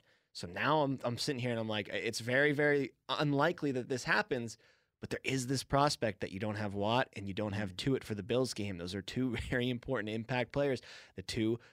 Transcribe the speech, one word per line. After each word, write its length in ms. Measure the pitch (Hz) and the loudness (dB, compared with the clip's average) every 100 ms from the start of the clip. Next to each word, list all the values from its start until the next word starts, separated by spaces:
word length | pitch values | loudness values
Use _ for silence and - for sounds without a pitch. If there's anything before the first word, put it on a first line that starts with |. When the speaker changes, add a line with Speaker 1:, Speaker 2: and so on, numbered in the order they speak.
| _ _ _ | _ _ _
Speaker 1:
So 120 | - 87 | -12 -8
now 360 | 92 123 156 | -2 2 4
I'm, 180 | 139 131 | 2 0
I'm 140 | 120 117 | -2 -2
sitting 220 | - 127 | -2 -2
here 80 | 123 | -2
and 80 | 117 | -2
I'm 100 | 110 | 0
like, 200 | 104 98 | -2 -2
it's 300 | 104 107 110 | -2 -2 -2
very, 320 | 113 127 147 | 0 4 4
very 400 | 139 147 143 135 - - | 4 4 4 0 -4 -4
unlikely 640 | 127 147 139 160 180 147 | 0 2 4 4 2 0
that 180 | 127 120 | 0 -2
this 140 | 127 | -2
happens, 520 | - 202 202 127 117 - _ _ _ _ | 2 2 2 -2 -4 -10 _ _ _ _
but 80 | - | -8
there 100 | - | -6
is 240 | - 131 123 | 0 0 2
this 160 | 135 | -2
prospect 560 | - 143 147 - 113 - | 2 4 4 4 -2 -2
that 100 | - | -6
you 80 | 95 | -4
don't 180 | 107 104 | -4 -2
have 180 | 104 101 | -2 0
Watt 340 | 101 123 - - | 2 2 2 -4
and 120 | 98 | -6
you 60 | |
don't 200 | 95 107 | -4 -2
have 220 | 98 104 90 | -2 -4 -2
Speaker 2:
Mm-hmm. 180 | 139 127 | 0 0
Speaker 1:
Tuitt 80 | |
for 100 | - | -2
the 80 | 104 | -6
Bills 320 | 98 120 127 | 0 0 0
game. 240 | - 101 87 | -2 -6 -4
Those 160 | 90 | -6
are 80 | 98 | -6
two 340 | - 127 131 113 | -4 -2 -2 -2
<laughs> 140 | - | -2
very 180 | 127 123 | 0 0
important 420 | 120 - 127 104 | -2 -2 -4 -2
impact 380 | 113 110 127 117 | -4 -2 -2 0
players, 280 | 143 143 120 - - - - | 0 2 0 -4 -18 -16 -12
the 80 | |
two 360 | - 113 110 113 - | -6 0 0 0 -6